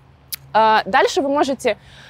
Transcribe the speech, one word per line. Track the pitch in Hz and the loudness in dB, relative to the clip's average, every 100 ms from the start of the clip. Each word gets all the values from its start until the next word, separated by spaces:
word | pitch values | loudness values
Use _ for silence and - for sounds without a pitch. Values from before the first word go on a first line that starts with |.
| _ _ _ - - | _ _ _ -18 -4
А, | 214 220 214 190 | 0 2 2 0
дальше | 262 403 370 | 0 0 0
вы | 277 | -2
можете | 285 285 254 233 - - - | -2 -4 -4 -4 -6 -12 -20